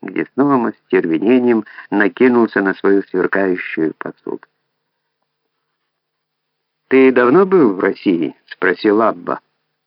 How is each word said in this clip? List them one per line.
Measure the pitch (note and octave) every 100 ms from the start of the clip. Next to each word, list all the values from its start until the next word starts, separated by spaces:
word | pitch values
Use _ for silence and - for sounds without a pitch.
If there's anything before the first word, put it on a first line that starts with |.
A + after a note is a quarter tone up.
где | - F2+ D#2+
с | -
новым | C#3+ C3+ A2
остервенением | - - F#2 F2 D#2+ G2 B2+ B2 A2+ - - -
накинулся | G2+ G2+ - B2+ B2 A2 A2+
на | G2
свою | F2+ G2 G2
сверкающую | - F#2 F2+ G2 F#2+ F2+ - - D#2
посуду. | - - - - - _ _ _ _ _ _ _ _ _ _ _ _ _ _ _ _ _ _ _ _ _ _ _ _ -
«Ты | C3+ C3
давно | B2 B2 E3 F#3+
был | F#3+ B2
в | F#2
России?» — | F#2+ F2+ G#2 E2+ D2 - -
спросил | - F#2 F2+ G#2+ G#2
Абба. | A2 F2 E2+ C2 _ _ _ _